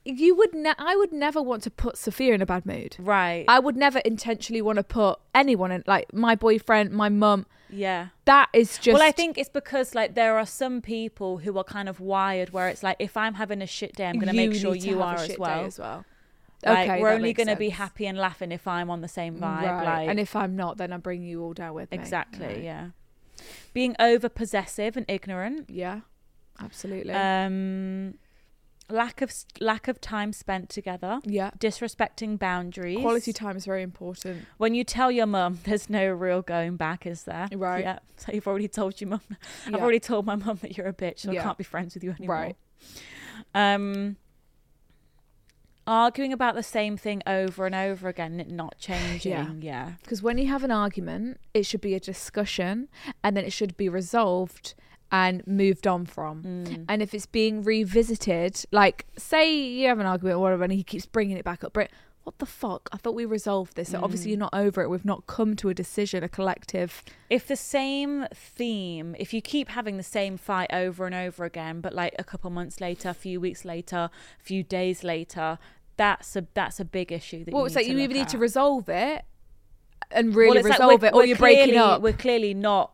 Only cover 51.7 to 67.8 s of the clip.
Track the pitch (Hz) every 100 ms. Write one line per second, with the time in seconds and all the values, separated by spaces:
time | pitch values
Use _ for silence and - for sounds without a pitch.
51.7 | 196 202 190 190 180 - 208 202 - 180
52.7 | 220 285 - - - 208 196 190 - 202
53.7 | 175 190 180 175 233 208 180 180 - -
54.7 | - - - - 190 185 185 - 196 196
55.7 | 190 196 180 175 - 156 156 185 180 175
56.7 | 165 165 214 208 208 - 226 220 214 202
57.7 | 220 196 220 233 220 202 170 180 - -
58.7 | 208 196 - - - - 320 320 302 254
59.7 | 247 254 226 190 185 185 175 190 180 180
60.7 | 190 - - - 226 202 185 - 180 -
61.7 | 214 - - _ _ 330 - 285 - 208
62.7 | 180 - 196 233 226 226 214 208 196 180
63.7 | - 175 190 180 185 208 208 202 196 202
64.7 | 190 160 180 202 190 - - 214 208 196
65.7 | 185 170 - 202 180 170 - 190 - -
66.7 | 185 175 - - - - 240 - 269 -
67.7 | 277